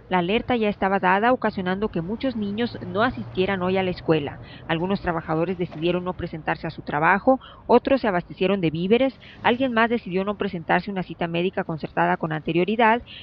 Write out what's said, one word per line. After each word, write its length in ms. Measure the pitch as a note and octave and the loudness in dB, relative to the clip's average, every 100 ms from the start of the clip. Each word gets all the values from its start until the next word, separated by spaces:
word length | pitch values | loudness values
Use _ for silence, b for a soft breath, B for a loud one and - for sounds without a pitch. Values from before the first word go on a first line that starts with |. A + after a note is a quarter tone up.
| - | -2
la 80 | F3+ | 0
alerta 380 | F3 A3+ A#3 B3 | 2 0 0 0
ya 120 | G#3 | 0
estaba 320 | G3 G3 G3 | 0 0 2
dada, 320 | F#3 F#3+ A#3 | 4 4 4
ocasionando 580 | B3+ A3 G3 F3+ F#3+ G#3+ | 2 0 -2 -2 -2 -2
que 120 | F3 | -4
muchos 340 | E3 A3+ C4+ A#3+ | -4 -4 -4 -4
niños 420 | G3+ G3+ A#3+ - F3+ | -4 -2 -4 -4 -6
no 180 | F#3 | 0
asistieran 580 | B3 B3 G#3 - F#3+ G3 | 0 -2 -6 -2 0 0
hoy 160 | F3+ F#3+ | 0 0
a 60 | |
la 80 | F#3 | 0
escuela. 480 | F3 - D#3+ C#3 - B B B | -2 0 0 0 -8 B B B
Algunos 320 | E3 F#3 G3 | 0 0 -2
trabajadores 580 | F3+ E3 D#3+ D#3+ E3+ F3+ | -2 -2 -2 0 0 -2
decidieron 460 | E3+ D#3 E3+ F3+ | -4 -2 0 0
no 100 | F3+ | -2
presentarse 540 | F3+ F3 D#3+ D#3 E3 E3 | -6 -8 -8 -6 -4 -6
a 40 | |
su 100 | - | -10
trabajo, 580 | - D3 E3 G3 - C4 B B - | -6 0 4 4 4 2 B B 4
otros 340 | A#3 - C4+ | 4 4 0
se 60 | A#3 | 2
abastecieron 520 | F3 - - F#3 G3+ | -2 -2 -2 0 2
de 120 | D#3+ | 0
víveres, 460 | D#3 F3+ A#3 C4 - B B | 0 2 4 2 -4 B B
alguien 300 | - A#3+ C4+ | 0 2 2
más 160 | A3+ A3+ | 2 2
decidió 360 | A#3 G3+ F3 G3 | 0 -2 -2 -2
no 100 | G3+ | -2
presentarse 540 | G3+ F3 D#3+ F3 F#3+ | -4 -4 0 0 0
a 40 | |
una 100 | G3 | -6
cita 240 | F3 E3 E3+ | -6 -6 -4
médica 360 | E3+ F3+ G3 | -2 -2 -2
concertada 540 | F3+ D#3+ - - F3 F3+ | -4 -6 -4 0 0 0
con 160 | F3 | -2
anterioridad 680 | D#3 C#3+ E3 F3+ A3 A3+ A#3+ - B | -4 -2 0 0 2 4 2 -2 B